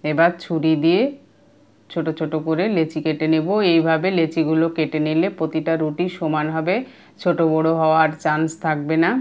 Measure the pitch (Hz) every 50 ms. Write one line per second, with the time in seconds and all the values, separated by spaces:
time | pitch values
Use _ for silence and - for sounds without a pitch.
0 | - 151 151 156 165 180 175 - - - 170 160 143 160 160 147 147 165 175 196
1 | 254 285 285 - - _ _ _ _ _ _ _ _ _ _ _ _ _ - 170
2 | 156 160 156 - 165 151 160 156 151 156 160 156 185 226 214 175 160 156 - 156
3 | - 160 156 151 156 156 160 160 156 170 202 214 208 180 165 165 160 165 160 160
4 | 160 190 196 180 165 156 160 165 156 151 160 160 165 165 165 - 156 151 - 156
5 | 151 151 156 160 175 196 190 - 160 151 160 160 151 160 165 156 160 151 147 151
6 | 180 180 180 - 175 151 156 151 151 156 160 160 156 165 190 240 262 - - -
7 | - - _ - - 180 170 - 165 160 156 160 160 160 165 165 160 156 160 160
8 | 160 156 156 - - 160 151 151 160 156 160 - - 160 151 147 147 147 160 160
9 | 165 180 240 262